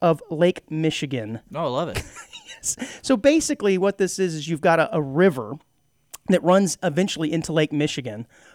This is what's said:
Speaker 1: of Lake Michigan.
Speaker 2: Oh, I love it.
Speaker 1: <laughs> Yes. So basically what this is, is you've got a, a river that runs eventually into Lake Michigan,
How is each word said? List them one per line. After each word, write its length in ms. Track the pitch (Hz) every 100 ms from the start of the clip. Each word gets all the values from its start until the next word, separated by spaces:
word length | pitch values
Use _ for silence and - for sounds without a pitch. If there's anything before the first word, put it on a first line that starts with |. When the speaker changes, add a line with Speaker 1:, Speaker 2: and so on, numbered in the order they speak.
Speaker 1:
of 200 | 175 156 -
Lake 400 | 156 175 180 -
Michigan. 680 | 156 160 - 143 131 107 110 -
Speaker 2:
Oh, 120 | 147 165
I 20 |
love 220 | 127 165
it. 140 | 92 -
Speaker 1:
<laughs> 60 | - - - - -
Yes. 200 | - - 262 -
So 160 | - 254
basically 600 | 269 320 - 294 202 185
what 200 | 196 196
this 200 | 190 -
is, 160 | 185 160
is 120 | 151
you've 140 | 160
got 180 | 175 165
a, 160 | 151 165
a 60 |
river 540 | 139 139 190 131 107 139 _ _ _ _ _ - -
that 120 | 185
runs 340 | 165 190 190 -
eventually 480 | 185 147 196 - 151
into 180 | 165 156
Lake 220 | 160 156
Michigan, 520 | 147 151 - 123 107 120 _ _